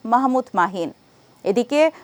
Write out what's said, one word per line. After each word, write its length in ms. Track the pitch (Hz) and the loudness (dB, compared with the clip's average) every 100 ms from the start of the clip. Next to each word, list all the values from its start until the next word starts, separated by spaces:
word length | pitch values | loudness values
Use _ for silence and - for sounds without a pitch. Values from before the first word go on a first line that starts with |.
মাহমুদ 400 | 220 240 269 254 254 | -2 0 2 0 -2
মাহিন। 360 | 196 175 185 160 - _ _ _ _ | -2 -2 -2 -8 -10 _ _ _ _
এদিকে 460 | - 202 240 285 311 - | -2 -2 0 2 2 0